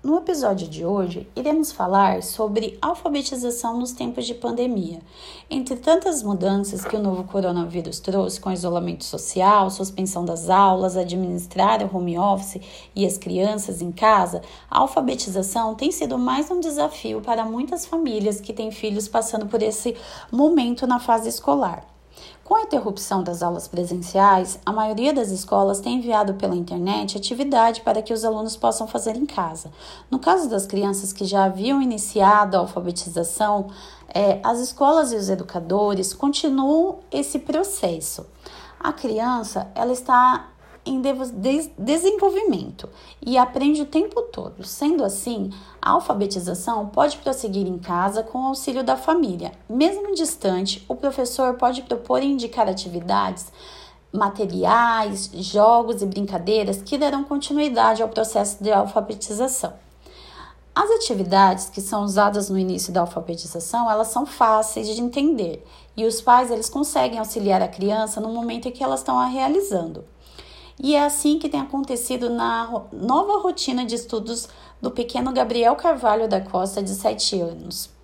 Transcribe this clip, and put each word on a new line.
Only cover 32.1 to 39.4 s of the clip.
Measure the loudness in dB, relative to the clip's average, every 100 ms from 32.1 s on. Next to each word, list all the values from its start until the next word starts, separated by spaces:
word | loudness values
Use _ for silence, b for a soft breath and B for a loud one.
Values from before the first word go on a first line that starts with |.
| 4 8 8 6 2
a |
alfabetização, | 0 -4 -4 -6 -6 -4 -4 -2 0 0 -2 B B B B
é, | 2 2 4
as | 0 0
escolas | -4 2 4 4 2
e | 0
os | -2
educadores | -2 -4 -8 -2 2 2 0 -4
continuam | 0 0 2 2 2 4 4 4 -2 -6
esse | -4 -2 -4
processo. | -2 -2 -2 -2 -2 -2 -8 -10 -14 -20 B B B B
A | -4
criança, | -2 -4 -2 0 -2